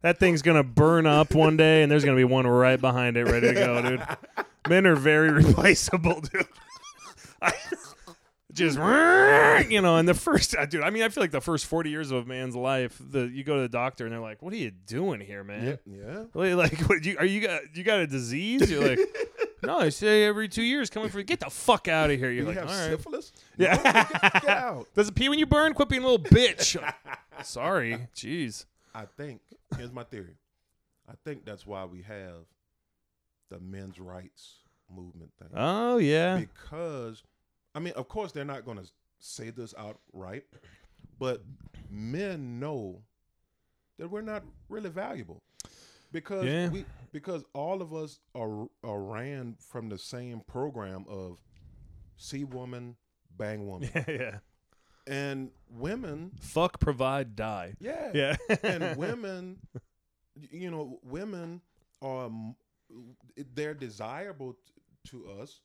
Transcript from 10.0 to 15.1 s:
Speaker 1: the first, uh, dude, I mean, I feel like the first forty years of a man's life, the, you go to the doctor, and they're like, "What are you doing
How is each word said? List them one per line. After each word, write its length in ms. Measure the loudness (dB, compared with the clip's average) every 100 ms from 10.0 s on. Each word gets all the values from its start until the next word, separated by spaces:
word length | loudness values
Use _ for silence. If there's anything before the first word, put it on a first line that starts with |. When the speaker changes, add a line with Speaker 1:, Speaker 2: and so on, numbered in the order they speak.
| 6
Speaker 1:
the 60 |
first, 420 | 2 4 2 2 -2
uh, 120 | -2
dude, 160 | -2
I 80 | -2
mean, 100 | 0
I 80 | -2
feel 140 | 0
like 80 | -2
the 100 | -2
first 240 | -2 -4 -2
forty 240 | -4 -4
years 220 | -6 -4
of 120 | -6
a 40 | -6
man's 280 | -8 -8 -4
life, 400 | -2 -2 -4 -8
the, 220 | -6 -4
you 220 | -4 -6
go 120 | -4 -2
to 60 |
the 60 | -2
doctor, 360 | -2 -4 -6 -10
and 80 |
they're 60 | -8
like, 240 | -12 -14
"What 100 | -12
are 40 | -8
you 120 | -8
doing 520 | -10 -10 -4 -4